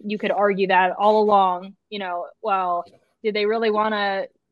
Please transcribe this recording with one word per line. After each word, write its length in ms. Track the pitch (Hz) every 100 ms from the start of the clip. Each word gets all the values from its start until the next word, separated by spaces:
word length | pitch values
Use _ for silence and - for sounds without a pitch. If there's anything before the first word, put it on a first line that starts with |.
you 140 | 208 208
could 140 | 220
argue 340 | 185 208 196 190
that 240 | 185 185 -
all 240 | 208 214
along, 540 | 214 202 190 180 190 - -
you 100 | 208
know, 280 | 185 175 156 -
well, 420 | 220 190 180 175 - _ _ _
did 120 | 220
they 120 | 208 208
really 240 | 226 226
wanna 560 | 208 214 214 202 196 - _ _